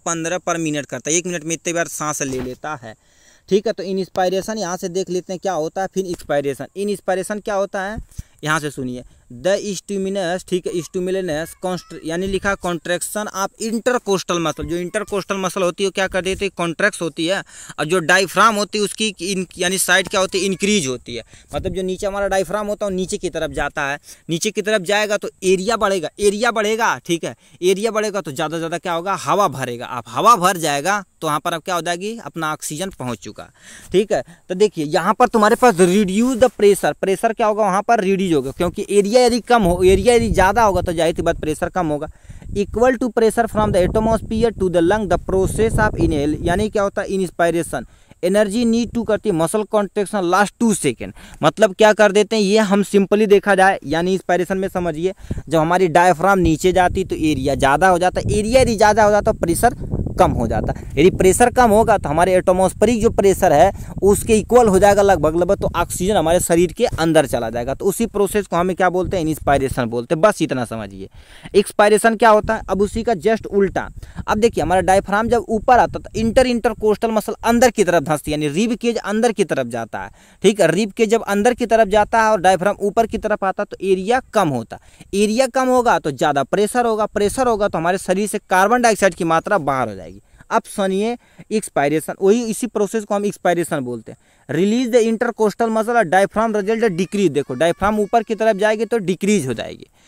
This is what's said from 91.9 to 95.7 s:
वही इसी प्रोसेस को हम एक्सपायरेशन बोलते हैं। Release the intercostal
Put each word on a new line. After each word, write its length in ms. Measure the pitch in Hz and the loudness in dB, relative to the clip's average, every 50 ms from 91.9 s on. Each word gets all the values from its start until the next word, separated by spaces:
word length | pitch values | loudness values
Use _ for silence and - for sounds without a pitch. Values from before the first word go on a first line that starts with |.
| 151 156 - - 165 - | 0 0 -2 -4 -6 0
वही 220 | 180 190 208 247 240 | 2 2 4 2 0
इसी 220 | 226 214 - - 214 | -4 -6 -6 -6 -4
प्रोसेस 360 | - 214 208 190 - 226 208 | -2 -2 -2 -2 -4 -6 -4
को 100 | - 208 | -4 -4
हम 100 | 202 202 | -2 -2
एक्सपायरेशन 540 | 202 - - - 185 175 170 170 - 180 147 | -4 -4 -2 0 0 0 0 -2 -4 -4 -6
बोलते 320 | 127 123 120 117 110 - | -6 -6 -10 -10 -12 -16
हैं। 60 | 113 - _ _ _ _ _ - | -20 -20 _ _ _ _ _ -6
Release 440 | 131 156 190 202 220 247 262 233 | -2 0 0 2 2 0 0 2
the 100 | 226 247 220 226 | 2 2 2 2
intercostal 600 | 226 208 247 240 220 - 220 208 185 - 233 226 | 0 -2 -2 -4 -2 0 -2 -2 0 -2 -2 -2